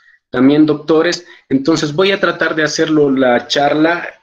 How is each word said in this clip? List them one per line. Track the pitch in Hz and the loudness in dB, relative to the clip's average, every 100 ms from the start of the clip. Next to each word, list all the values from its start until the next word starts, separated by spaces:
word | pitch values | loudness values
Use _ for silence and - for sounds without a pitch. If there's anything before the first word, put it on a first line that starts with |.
| _ _ _ | _ _ _
también | 127 131 147 | 0 2 4
doctores, | 156 147 147 160 175 175 - - _ | 2 0 0 0 0 -4 -10 -20 _
entonces | 135 139 156 151 | -2 0 0 -2
voy | 147 196 | -2 0
a | 196 | 0
tratar | 175 165 160 | -2 -2 -4
de | 156 | -2
hacerlo | 151 156 160 156 143 | -2 -2 0 2 2
la | 131 127 120 - | 2 2 0 -2
charla | 147 143 151 160 170 - - | -2 0 0 0 -2 -8 -16